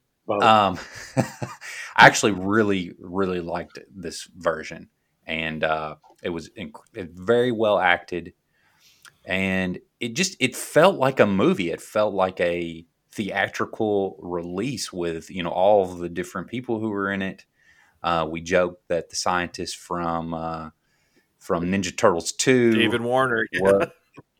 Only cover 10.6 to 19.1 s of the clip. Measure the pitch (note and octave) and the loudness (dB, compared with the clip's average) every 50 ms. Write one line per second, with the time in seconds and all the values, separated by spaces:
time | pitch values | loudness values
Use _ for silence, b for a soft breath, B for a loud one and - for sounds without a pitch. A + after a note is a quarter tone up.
10.6 | - - - D3 D#3+ G3 F3+ C3 C3 C3 B2 - A#2 G#2 G2 F#2+ A2 E3+ F#3+ - | -4 2 4 6 6 6 4 2 0 2 4 4 4 4 4 2 2 2 2 2
11.6 | F2+ E2 D#2+ - - - - G#2+ G#2+ G#2+ G2+ F#2 F#2 F#2+ F#2 - F2+ F2 F2 F2 | -2 -4 -4 -6 -8 -4 -2 0 0 0 0 0 0 0 0 0 -2 0 0 -2
12.6 | E2+ E2+ E2 E2 E2+ _ _ _ _ _ - - G#2+ F#2+ - G2 G2 - - - | -4 -6 -8 -12 -16 _ _ _ _ _ -8 -6 -6 -4 -2 -2 -2 -2 -2 -6
13.6 | A2 - - - A2+ G#2+ G#2 G2 G2 F#2+ - - F2 F2+ F2 F2 E2+ F2 F2+ F#2+ | -6 -6 -4 -4 -2 0 0 0 0 -2 -6 -10 -10 -8 -6 -6 -6 -6 -6 -4
14.6 | A2 C#3+ B2+ G2 - - - F#2 E2+ E2+ E2 E2 - - G2 F#2+ E2+ E2+ D2+ E2+ | -4 -4 -6 -8 -10 -8 -6 -6 -4 -4 -6 -6 -10 -10 -8 -6 -6 -4 0 2
15.6 | F#2 G2+ G#2+ G2+ F#2+ F2+ F2+ F2 F2 E2+ E2+ F2+ F2+ - - G2 E2+ - A#2 B2+ | 4 6 6 4 4 0 -4 -8 -10 -8 -6 -6 -8 -6 -8 -10 -10 -10 -10 -10
16.6 | B2 - A#2 G#2+ A2 A2 G2+ G2+ G2 G2 G2 G2 F#2+ F#2+ F#2 - - _ b b | -6 -6 -4 -4 -4 -4 -4 -2 -2 -2 -2 -4 -4 -6 -8 -12 -18 _ b b
17.6 | b b b b b b b b b E2+ E2+ E2 D#2+ D#2 E2 E2+ E2 E2 F#2 F2+ | b b b b b b b b b -2 0 0 -2 -2 -6 -8 -4 0 2 2
18.6 | F2+ F2+ F2+ - _ - F2+ E2+ - - | 2 0 -2 -8 _ -4 -4 -4 -4 -6